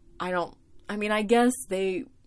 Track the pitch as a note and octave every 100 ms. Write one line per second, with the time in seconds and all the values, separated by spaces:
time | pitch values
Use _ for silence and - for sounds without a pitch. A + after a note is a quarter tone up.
0 | - - F3+ F3+ E3 - _ - - G#3
1 | G#3 G#3+ G#3+ A#3 A#3+ B3 - F#3+ F#3+ F#3+
2 | - -